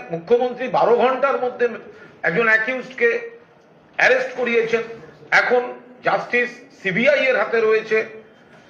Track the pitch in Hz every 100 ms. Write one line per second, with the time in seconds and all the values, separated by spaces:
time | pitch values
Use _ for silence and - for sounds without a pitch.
0 | - 165 - 240 247 240 247 151 190 233
1 | 247 254 277 240 247 - 240 202 - -
2 | - - 170 175 226 220 247 262 - -
3 | 233 - - - - _ _ - _ -
4 | 202 262 254 - 240 233 - 226 226 -
5 | - - - 185 - 247 240 - - -
6 | - 196 - 240 240 - - - 196 175
7 | 262 269 262 208 220 226 220 220 214 220
8 | 220 - - - - - -